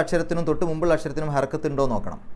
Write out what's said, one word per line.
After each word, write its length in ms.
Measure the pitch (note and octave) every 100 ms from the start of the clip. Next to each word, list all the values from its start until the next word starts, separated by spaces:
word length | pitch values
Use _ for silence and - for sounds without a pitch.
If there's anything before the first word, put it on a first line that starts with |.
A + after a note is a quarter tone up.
അക്ഷരത്തിനും 420 | D#3+ E3+ E3 E3+ D#3
തൊട്ട് 160 | D3+ E3+
മുമ്പുള്ള 220 | D#3 E3+ D#3
അക്ഷരത്തിനും 340 | D#3 C#3+ D3+ C#3+
ഹർക്കത്ത് 320 | C3+ D#3 D3+
ഉണ്ടോ 140 | C#3 C3+
എന്ന് 80 | G#2+
നോക്കണം. 240 | F#2 D#2+ -